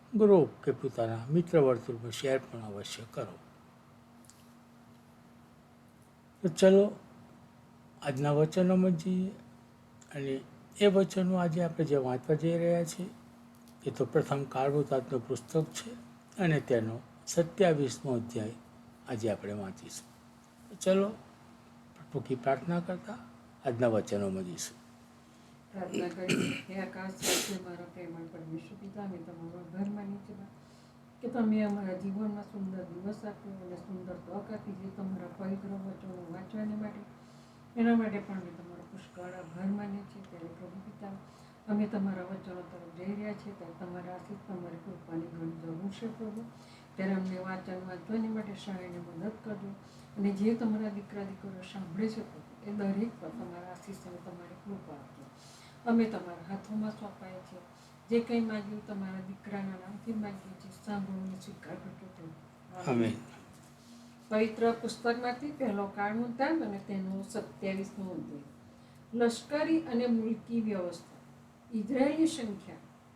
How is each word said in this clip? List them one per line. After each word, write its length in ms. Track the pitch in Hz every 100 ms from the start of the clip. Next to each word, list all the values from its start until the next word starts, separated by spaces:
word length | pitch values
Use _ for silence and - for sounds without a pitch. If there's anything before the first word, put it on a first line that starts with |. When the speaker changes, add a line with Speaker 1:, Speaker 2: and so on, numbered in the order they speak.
| - 214
Speaker 1:
ગ્રુપ 340 | 208 190 135 -
કે 80 | -
પોતાના 460 | 123 131 - 113 113 117
મિત્ર 280 | 165 170 165
વર્તુળમાં 520 | 135 120 - 117 117
શેર 280 | 113 139 131 131
પણ 80 | 117
અવશ્ય 440 | 110 101 104 - 113
કરો. 200 | - 101 90 - - - - - - - - - - - - - - - - - - - - - - - - - - - - - -
તો 60 | 190
ચલો 440 | 156 190 196 202 - - - - - - - - - - -
આજના 300 | 143 131 147
વચનોમાં 600 | 147 156 185 180 185 185
જઈએ 380 | 165 185 185 190 - - - - - - - - 143
અને 260 | 139 135 - - - -
એ 80 | 202
વચનો 480 | 190 190 - 185 185
આજે 280 | 175 160
આપણે 220 | 170 165 147
જે 100 | 143
વાંચવા 400 | 127 127 - 156
જઈ 220 | 160 170
રહ્યા 260 | 170 170
છીએ 260 | 165 - 185 - - - - - - - 135
એ 60 |
તો 140 | - 123
પ્રથમ 380 | 160 - 139
કાળ 280 | 135 127 135
વૃત્તાંતનું 560 | 147 139 135 123 131 117
પુસ્તક 360 | 123 - 160
છે 280 | 156 - - - - - - -
અને 220 | 175 147
તેનો 400 | - 120 113 117 - - -
સત્યાવીસમો 840 | - 170 - 180 147 135 - 139
અધ્યાય 380 | 120 - 117 110 - - - - - -
આજે 200 | 120 110
આપણે 240 | 98 101
વાંચીશું. 560 | 104 95 85 80 - - - - - - - -
તો 60 | 196
ચલો 360 | - 190 202 220 - - - - - - - - -
ટૂંકી 240 | 139 120 131
પ્રાર્થના 440 | 135 135 170 175
કરતા 380 | 175 180 - 240 - - - - 139
આજના 220 | 117 123
વચનોમાં 560 | 107 - 101 98 95
જઈશું. 360 | 90 80 - - - - - - - - - - -
Speaker 2:
પ્રાર્થના 360 | 196 180 - 180
કરીએ. 560 | 185 185 - - - -
હે 120 | 190
આકાશ, 300 | 185 190 190 - 185 185 - 190
મારા 220 | 180 175 175
પ્રેમળ 340 | 180 170 165 165
પરમેશ્વર 500 | 165 160 160 - 196
પિતા, 220 | 196 208
અમે 140 | 202 175
તમારો 420 | 175 165 165 175
આભાર 300 | 170 185 202
માનીએ 280 | 208 196 202
છીએ 200 | - 196 202 - - - - - - -
કે 60 | 233
તમે 360 | 247 220 214
અમારા 300 | 208 202 190
જીવનમાં 500 | 185 196 196 214 208
સુંદર 400 | 208 208 190 185
દિવસ 420 | 165 175 196 214 214
આપ્યો 280 | 202 202
અને 220 | 190 180 180
સુંદર 380 | 226 185 180
તક 400 | 180 - 196 202
આપી 180 | 208 -
છે 260 | 190 190 -
તમારા 300 | 190 185 175 -
પવિત્ર 300 | 190 196 196
વચનો 640 | 196 190 190 190 180 170
વાંચવાની 420 | 180 196 214 214 214
માટે. 240 | 208 202 - - - - - - - 233
એના 160 | 233 233
માટે 240 | 214 202
પણ 140 | -
અમે 180 | 190 170
તમારો 320 | - 175 175 -
પુષ્કળ 320 | 196 - 180
આભાર 420 | 180 185 160 170 196
માનીએ 360 | 208 202 202
છીએ. 220 | 196 202 190
ત્યારે 180 | 175 165
પ્રભુ 320 | - 185 190
પિતા, 280 | 196 - 196 196 - - - - -
અમે 200 | 208 214
તમારા 360 | 208 196 185
વચનો 320 | 180 190 190 180
તરફ 420 | 170 175 170 165
જઈ 180 | 185 202
રહ્યા 180 | 214
છીએ, 200 | 202 208
ત્યારે 320 | 196 170 170 180
તમારા 280 | 180 180
આશીષ, 240 | 180 - 196 -
તમારી 280 | 180 170 165
કૃપાની 520 | 190 175 - 165 165
ઘણી 240 | 165 165
જરૂર 400 | 165 165 165 196
છે 260 | - 226 226
પ્રભુ. 260 | 214 214 233 - - - - -
ત્યારે 180 | 190
અમને 260 | 190 185 185
વાંચન 340 | 185 185 190
વાંચવાની 540 | 185 185 180 190 220 220
માટે 260 | 220 202 196 -
સહાયને 320 | 185 180 175
મદદ 340 | 170 165 208 220
કરજો 240 | 220 202 196 196 - - - -
અને 140 | 202
જે 240 | 190 214 233
તમારા 340 | 226 214 214
દીકરા 340 | 202 202 202
દીકરીઓ 380 | 196 190 202 190
સાંભળે 480 | - 196 170 175 220
છે 120 | 220
પ્રભુ, 500 | - - - - 208
એ 20 |
દરેક 480 | 208 196 196 233 -
પર 80 | 165
તમારા 380 | 160 180 175 180
આશીષ 280 | 180 - 190 185
અને 120 | 175
તમારી 380 | 180 175 175 180 208
કૃપા 280 | 196 -
આપજો. 300 | 147 131 - - - - - - - 240
અમે 200 | 233 220
તમારા 400 | 196 180 170 165
હાથોમાં 420 | 196 - 214 214
સોંપાય 400 | 214 202 196 185
છે. 260 | 185 - 180 - - - - -
જે 100 | 233
કંઈ 200 | 233 233
માંગ્યું 480 | 226 214 202 214 214
તમારા 320 | 202 190 190
દીકરાના 480 | 185 196 208 196 190
નામથી 460 | 185 185 208 220
માંગીએ 400 | 214 208 196 190
છીએ, 320 | 185 190 - -
સાંભળો 360 | 202 190 190
અને 180 | 190 190
સ્વીકાર 360 | - - 190 185
કરજો 320 | 190 - 190 -
પ્રભુ. 720 | 165 - - - - 180 175
Speaker 1:
આમેન. 200 | 120 113 - - - - - - - - - - - -
Speaker 2:
પવિત્ર 420 | 214 226 - 233
પુસ્તકમાંથી 800 | 233 233 - 240 240 247 240 294
પહેલો 360 | 294 247 202 196
કાળ 260 | 208 202
વૃત્તાંત 500 | 220 240 233 285 330
અને 140 | 214 196
તેનો 480 | - 196 190 190 196
સત્યાવીસમો 800 | 214 208 - 196 190 196 - 185
અધ્યાય. 300 | 165 - 143 - - - - - - -
લશ્કરી 640 | 226 233 233 - 294 311 320
અને 280 | - 233 240
મુલકી 540 | 226 220 214 - 233
વ્યવસ્થા. 580 | 214 190 175 170 - - - - - - -
ઇઝરાયેલની 540 | 226 202 269 285 311 320
સંખ્યા 480 | - 220 196 190 160 - - -